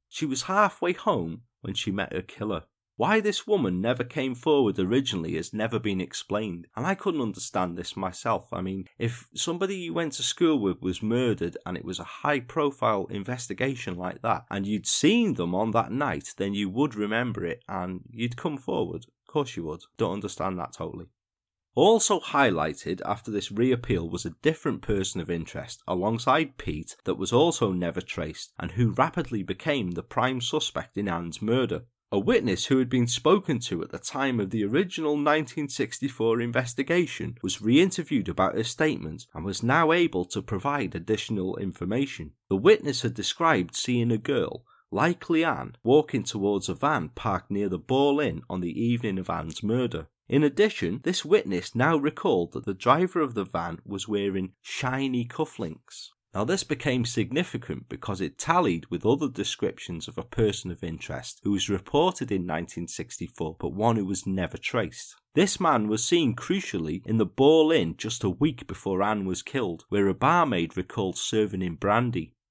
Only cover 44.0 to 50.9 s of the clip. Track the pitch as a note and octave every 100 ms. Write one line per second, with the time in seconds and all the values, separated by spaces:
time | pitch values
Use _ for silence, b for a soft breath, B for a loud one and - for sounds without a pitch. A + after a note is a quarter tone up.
44 | A#2 A2 - B2+ D#2+ - _ b b G2
45 | D#3+ F3 - D#3+ E3 C#3 A#2 - A2+ D3
46 | D3+ A#2+ F2+ G#2 G2+ G2+ - F2 C#3+ C#3
47 | D#2 - A2+ F#2 - G2+ G2+ F2+ - C3
48 | C#3+ C#3+ B2+ D#2+ - F#2 F2 - A#2 A#2+
49 | A2+ F#2+ F2+ E2 D#2+ - G#2+ B2 A#2+ E2+
50 | D#2 _ - C#3+ D3 C#3+ G#3 - E2+